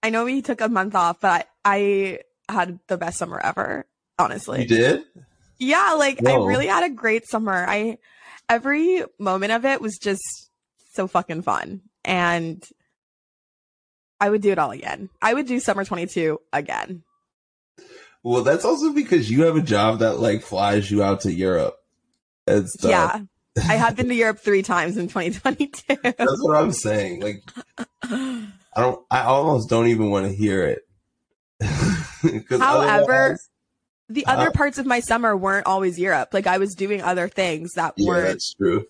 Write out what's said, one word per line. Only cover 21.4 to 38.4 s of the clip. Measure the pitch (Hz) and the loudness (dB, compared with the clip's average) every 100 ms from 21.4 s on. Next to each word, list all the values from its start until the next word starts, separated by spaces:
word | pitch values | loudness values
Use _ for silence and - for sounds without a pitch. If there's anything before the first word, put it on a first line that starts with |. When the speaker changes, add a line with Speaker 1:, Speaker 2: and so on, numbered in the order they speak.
| 92 87 - - _ _ _ _ _ _ - | 0 2 0 -4 _ _ _ _ _ _ 0
Speaker 2:
and | 208 185 | 0 0
stuff. | - 185 | -2 2
Speaker 1:
Yeah. | 185 170 220 196 _ _ - 175 | 4 2 -2 -8 _ _ -4 0
I | 220 | 2
have | 233 233 | 2 0
been | 247 | -2
to | |
Europe | 240 226 214 | 2 2 0
three | - 196 | 2 2
times | 190 180 160 208 | 2 0 0 -2
in | 175 | -4
twenty | 202 175 | -4 -4
twenty-two. | - 269 - 285 - - 277 | -2 -4 -2 -4 -6 -4 -2
Speaker 2:
That's | 247 254 247 202 | -2 0 0 2
what | 262 151 | 2 4
I'm | 156 | 2
saying. | - 107 107 98 87 | 0 -2 -2 -2 -4
Like, | 104 101 - - - - | -6 -8 -14 -20 -20 -14
Speaker 1:
<laughs> | 240 _ | -14 _
Speaker 2:
I | 240 240 262 247 208 190 _ - | -6 -6 -4 -8 -12 -18 _ 0
don't, | 123 127 _ | 0 0 _
I | 123 | -2
almost | 123 135 156 139 110 | 2 2 2 0 2
don't | 117 117 | 2 4
even | 113 107 | 4 2
wanna | 101 98 | 2 0
hear | 98 104 95 | 0 0 2
it. | 80 - _ _ _ _ _ _ _ _ | 0 -2 _ _ _ _ _ _ _ _
<laughs> | 107 147 - - 156 - 165 107 - | -4 0 0 0 -6 -2 -2 -2 -4
'Cause | 254 | 0
Speaker 1:
However, | 262 294 - 311 285 | 2 4 4 4 4
Speaker 2:
otherwise, | 262 269 277 - _ _ _ _ _ _ | 4 2 0 -10 _ _ _ _ _ _
Speaker 1:
the | 226 247 | -4 0
other | 262 330 | 2 2
Speaker 2:
uh, | |
Speaker 1:
parts | - 285 277 | 2 0 -2
of | 262 | -2
my | 240 | -2
summer | 240 233 233 202 | 0 0 2 0
weren't | 190 196 - | 0 0 0
always | 190 190 175 | 0 0 -2
Europe. | 185 156 120 | 0 0 0
Like, | 196 190 | 0 2
I | 185 | 2
was | 196 | 0
doing | 185 196 208 | -2 -4 -2
other | 175 180 175 | -2 -2 -2
things | - 185 156 170 | -2 -2 -2 -6
that | - 165 - | -4 -4 0
Speaker 2:
Yeah, | 156 | 0
Speaker 1:
weren't | 175 185 | 2 0
Speaker 2:
that's | - | -2